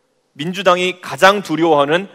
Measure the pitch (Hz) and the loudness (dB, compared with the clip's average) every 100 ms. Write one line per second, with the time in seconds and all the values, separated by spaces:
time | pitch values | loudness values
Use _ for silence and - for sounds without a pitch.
0 | _ _ _ 135 156 185 190 180 180 180 | _ _ _ -12 -10 -2 0 0 -2 -6
1 | - 139 190 202 175 156 170 147 143 170 | -14 2 2 2 -2 -2 2 2 2 -2
2 | 196 | -4